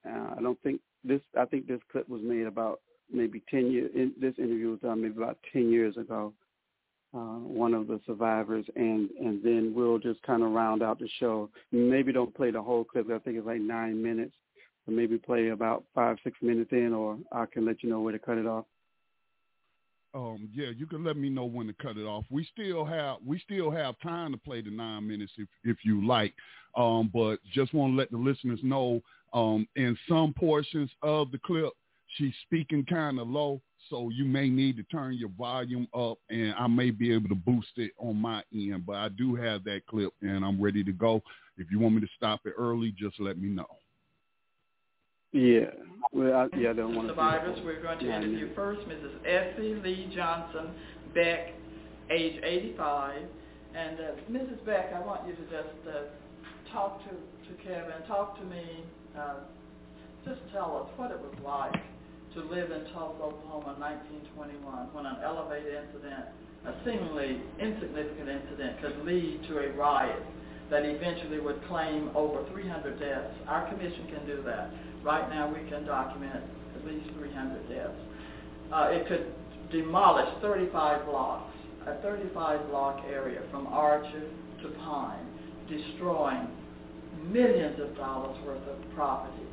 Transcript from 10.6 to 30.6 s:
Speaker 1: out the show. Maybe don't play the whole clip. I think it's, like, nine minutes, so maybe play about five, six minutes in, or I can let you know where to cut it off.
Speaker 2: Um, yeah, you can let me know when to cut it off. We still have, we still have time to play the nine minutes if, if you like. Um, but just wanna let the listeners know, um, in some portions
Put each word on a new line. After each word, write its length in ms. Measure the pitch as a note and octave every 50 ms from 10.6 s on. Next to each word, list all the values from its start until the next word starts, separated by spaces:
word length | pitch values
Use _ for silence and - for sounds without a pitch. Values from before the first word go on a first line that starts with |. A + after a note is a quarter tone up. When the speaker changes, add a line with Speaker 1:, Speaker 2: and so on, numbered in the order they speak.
| A2+ A2 A2 A2
Speaker 1:
out 160 | A2+ A2 G#2+
the 100 | - B2 A2+ - -
show. 320 | C3 A#2+ A2 A2 G#2 G#2+ _ - - _
Maybe 400 | - A#2+ A#2+ B2 C3 C3+ C3+ C3
don't 220 | - B2+ B2 - -
play 160 | - C#3 A#2+
the 140 | A2 A2+ G#2+
whole 200 | A#2+ B2 A#2 A#2
clip. 280 | - - C3 A2 A2
I 80 | A#2 A2
think 180 | - C3 A#2
it's, 80 | A2+ G#2+
like, 160 | A2+ A#2 A#2
nine 400 | G#2 G#2+ A2+ A#2 A2+ A2+ A2 A2
minutes, 320 | A2+ A#2 A2+ A2+ A2+ B2+ _ _ _ _ _ _ - _ _ _ _
so 60 | -
maybe 280 | A2+ A2+ A#2 A2 A2+ A2+
play 300 | - - B2 A#2 A2+ A2+
about 340 | A2+ G#2 A2+ A2+ A#2 - - _ _
five, 240 | - A#2+ A#2 A2+ G#2+ -
six 180 | B2+ - -
minutes 300 | - A#2+ A#2+ A2+ A2+ -
in, 220 | - B2 A#2+ A#2 A2+
or 260 | A2 A2 G#2+ G#2+ A2+ - -
I 140 | - B2 A2+
can 180 | A2 - - A2+
let 200 | A2+ A2+ A2+ -
you 60 | A#2
know 100 | A2+ A2
where 140 | A2 A2+ G#2+
to 60 | G#2+
cut 200 | - - A#2 A2+
it 80 | A2
off. 180 | A#2 A2+ A2+ A2+ _ _ _ _ _ _ _ _ _ _ _ _ _ _ _ _ _ _ _ _ _ _ _ _ _ _ _ _ _ -
Speaker 2:
Um, 340 | C3+ B2 A#2 A2 G#2+ G#2+ G#2+ G#2
yeah, 140 | C3+ D3 B2 A#2
you 120 | A2+ D3+
can 160 | D#3 E3+ D#3 E3+
let 140 | E3 B2+
me 120 | A#2 C#3 C#3
know 160 | C3+ C3 B2
when 220 | A#2+ A#2 B2 A#2
to 60 | A2 G#2
cut 240 | _ - C3 A2
it 80 | G#2+ G#2+
off. 200 | G#2+ G#2 G#2+ A2 -
We 160 | B2+ D3 E3 -
still 340 | _ - G#3+ G3 F3+ E3+ -
have, 320 | D3+ E3+ D#3+ D3 C#3 B2+ - G#2
we 140 | B2+ D3+ F3+
still 300 | - - G3+ F#3+ F3 D#3
have 300 | D3+ E3 D3+ C3 A#2 _
time 320 | - E3+ E3+ E3+ E3+ D#3
to 60 | C3+
play 240 | G#2+ _ D3+ C3 A#2
the 100 | A2 G#2
nine 360 | G#2 A2 A#2 A2+ A2 G#2+ G#2+
minutes 260 | G#2+ G#2+ G#2 G#2 G2 -
if, 100 | - G#2 - _ _ -
if 140 | A#2+ A2+ - -
you 240 | A2 G#2+ G2+ G2
like. 260 | A2+ B2 A2+ G#2+ G2 - - - - - - - _ -
Um, 340 | A#2+ B2 A#2 A2+ A2+ A2+ A2
but 280 | F2+ A#2+ A2+ A2 A2 - _ F#2+
just 220 | - C3 C3+ B2+ -
wanna 220 | D#3 C#3 C3 C3
let 160 | C3 C3 -
the 60 | -
listeners 420 | A#2 B2 C3+ C#3 - - B2 A#2+ A2
know, 400 | C3+ C3 C3+ C#3 C3 B2 A#2+ A#2 - _ - - _ _ -
um, 340 | B2 A2+ A2 A2 A2 G#2+ - _
in 220 | C#3 C3 B2 A#2+ - -
some 240 | - F3 D#3+ E3 D#3
portions 600 | C#3 - F#3 E3 D#3 D3